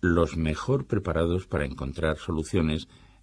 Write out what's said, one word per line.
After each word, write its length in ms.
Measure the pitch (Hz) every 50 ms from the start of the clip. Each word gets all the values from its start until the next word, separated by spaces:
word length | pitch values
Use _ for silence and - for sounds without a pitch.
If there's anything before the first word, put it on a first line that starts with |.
los 360 | - 87 85 85 82 80 -
mejor 500 | 85 80 80 82 - - - 135 135 131
preparados 640 | - - 101 - 87 82 82 85 85 90 90 - -
para 160 | - 73 73
encontrar 540 | 67 67 - 71 67 69 - 82 78 76 -
soluciones 680 | - - 82 78 80 - - 90 80 78 78 - - - - - - - - _